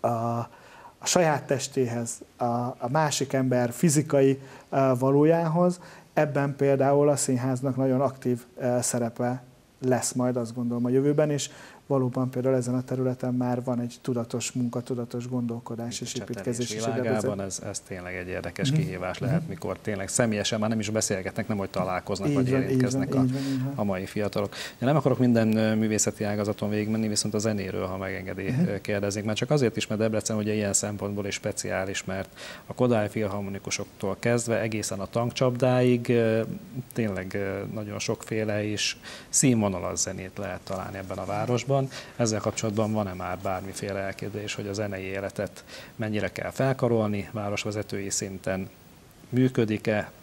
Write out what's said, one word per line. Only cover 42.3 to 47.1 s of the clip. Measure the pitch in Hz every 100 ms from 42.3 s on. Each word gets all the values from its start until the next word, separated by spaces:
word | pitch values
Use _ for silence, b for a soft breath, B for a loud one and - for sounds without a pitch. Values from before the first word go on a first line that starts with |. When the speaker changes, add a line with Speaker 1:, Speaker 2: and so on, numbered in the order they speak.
| 107
Speaker 2:
kapcsolatban | 107 - 113 104 107
van-e | 110 101
már | 90 90 90
bármiféle | 98 92 95 92 104 98
elképzelés, | 98 98 107 104 104
hogy | - 104
a |
zenei | 98 104 98
életet | 95 95 98 - 98 - - B B -
mennyire | 110 104 95
kell | - 90
felkarolni, | - 131 131 123 117 107